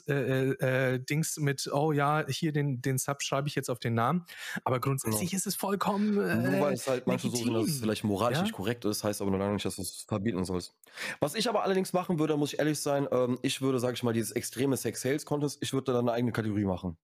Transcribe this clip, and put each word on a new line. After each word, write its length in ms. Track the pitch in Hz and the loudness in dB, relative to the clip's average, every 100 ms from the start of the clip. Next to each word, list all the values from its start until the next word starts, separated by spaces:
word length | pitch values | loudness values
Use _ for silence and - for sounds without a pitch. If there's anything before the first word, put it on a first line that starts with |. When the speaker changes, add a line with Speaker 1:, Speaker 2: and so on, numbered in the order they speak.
| - | -2
Speaker 1:
äh, 60 | 143 123 131 135 | 0 2 2 2
äh, 400 | 135 131 131 131 127 | 2 2 2 2 0
äh, 40 | |
Dings 380 | 131 147 160 - | -2 -2 -2 0
mit, 320 | 143 135 - | 0 0 0
„Oh 200 | 143 156 | 2 2
ja, 340 | 143 143 156 139 | 4 2 2 0
hier 240 | 131 160 | -2 0
den, 300 | 147 143 123 | 2 0 0
den 160 | 135 131 | 0 0
Sub 240 | - 135 | -2 -4
schreibe 260 | - 139 147 | -2 -2 -2
ich 60 | |
jetzt 160 | 143 135 | -2 -4
auf 80 | 120 | -2
den 160 | 120 | 0
Namen.“ 320 | 113 120 175 - - - - | 2 2 0 -2 -12 -10 -4
Aber 160 | - 123 | 0 0
grundsätzlich 500 | 139 135 110 107 170 | 0 0 0 0 0
Speaker 2:
Genau. 80 | 190 | -2
Speaker 1:
ist 80 | 196 | -2
es 100 | - | -2
vollkommen, 600 | 196 196 196 202 214 202 | -2 0 0 0 2 2
Speaker 2:
Nur 100 | 185 | 2
weil 460 | 113 123 190 147 | 2 2 2 2
Speaker 1:
äh, 20 | |
Speaker 2:
es 140 | 127 135 | 0 0
halt 180 | 127 127 | 0 2
manche 240 | 123 123 | 0 0
so 60 | 120 | 0
sind, 140 | 117 | 2
dass 40 | 113 | 2
es 40 | 247 | 0
Speaker 1:
legitim. 140 | 139 | 0
Speaker 2:
vielleicht 200 | 110 104 104 | 0 0 0
moralisch 320 | 98 120 143 | 2 2 2
Speaker 1:
Ja? 20 | |
Speaker 2:
nicht 120 | 208 214 | 0 -2
korrekt 300 | 120 120 196 | -2 -2 -2
ist, 180 | - | -2
heißt 180 | 107 104 | -2 -2
aber 80 | 98 | 0
noch 80 | 95 | 0
lange 160 | 101 | 0
nicht, 120 | 101 98 | 0 -2
dass 80 | 95 | -4
du 80 | |
es 200 | 95 - - | -8 -10 -4
verbieten 360 | 107 110 92 | -2 -2 -2
sollst. 300 | 87 90 - _ - - - - | -2 -4 -6 _ -18 -10 -10 -2
Was 160 | 151 220 | -2 0
ich 120 | 226 | 0
aber 140 | 208 | 2
allerdings 320 | 190 190 185 | 2 0 2
machen 240 | 180 180 170 | 0 0 0
würde, 180 | 156 147 | 2 2
muss 160 | 147 | 0
ich 40 | - | 0
ehrlich 200 | 151 147 | 0 0
sein, 280 | 147 139 139 | 0 0 2
ähm, 260 | 127 123 123 | 2 2 2
ich 180 | 135 - | -2 0
würde, 180 | 135 127 | 0 2
sag 140 | 123 | 0
ich 80 | 120 | 0
mal, 120 | 120 | 0
dieses 180 | 113 107 | 0 0
extreme 460 | 117 - 113 135 123 | -2 -4 -2 0 0
Sex-Sales-Contest, 840 | 117 - 127 151 - 147 143 - | -2 -2 -2 -2 -2 -2 -2 -4
ich 120 | 127 | -4
würde 200 | 135 127 | -2 0
da 60 | 123 | 2
eine 120 | 120 | 2
eigene 200 | 117 120 | 2 0
Kategorie 340 | 113 110 101 98 | 0 0 0 0
machen. 320 | 90 92 82 | 0 -4 -6